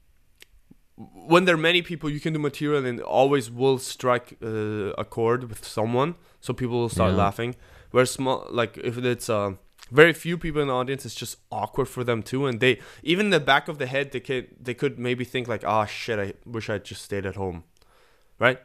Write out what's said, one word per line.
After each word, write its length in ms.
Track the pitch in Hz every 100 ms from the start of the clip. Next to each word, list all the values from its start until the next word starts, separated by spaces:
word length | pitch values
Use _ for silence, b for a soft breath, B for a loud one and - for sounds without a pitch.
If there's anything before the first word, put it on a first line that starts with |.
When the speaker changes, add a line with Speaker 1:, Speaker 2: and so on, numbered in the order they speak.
| _ _ _ _ - - _ - _ -
Speaker 1:
when 480 | - 95 104 175 185
there 100 | 160
are 100 | 160
many 100 | 175
people, 280 | 170 160 151
you 100 | 147
can 140 | 165
do 60 | 156
material 460 | 147 - 147 147 127
and 140 | 120
always 500 | - 104 139 143 113
will 280 | 120 135 131
strike, 600 | - - 127 120 - -
uh, 480 | 113 110 107 107 98 -
a 80 | 110
chord 420 | - 113 123 123
with 160 | 107 -
someone, 500 | - 110 120 151 170 b b
so 100 | -
people 240 | 120 123 120
will 120 | 117
start 220 | - 110
Speaker 2:
Yeah. 60 | 101 101
Speaker 1:
laughing. 300 | 101 120 123 b b b
Where 140 | 123 127
small, 400 | - 131 127 -
like, 280 | 113 117 -
if 200 | 117 117
it's, 320 | 123 120 -
uh, 240 | 107 101 95 _ _ -
very 200 | 127 170
few 260 | - 165 170
people 240 | 170 147
in 60 | 143
the 60 |
audience, 320 | 127 127 135 113
it's 100 | -
just 220 | 120 - _
awkward 340 | 107 101 - 127
for 160 | 127
them 180 | 120 117
too, 240 | - 131 139
and 120 | 113
they, 200 | 127 113 B B
even 260 | - 175 208
in 20 |
the 100 | 170
back 300 | 139 139 -
of 80 | 147
the 80 | 123
head, 240 | 135 139
they 80 | 123
could, 280 | - 131 - -
they 140 | 123
could 260 | 120 143 123
maybe 240 | 123 123
think 240 | 127 127 120
like, 160 | 107 -
"Ah, 200 | 107 107
shit, 340 | - - 107
I 140 | 98 - -
wish 240 | 117 107
I 80 | 104
just 220 | - 101
stayed 220 | - 101 95
at 120 | 92
home," 260 | 95 85 - _ b b b b b -
right? 220 | 117 127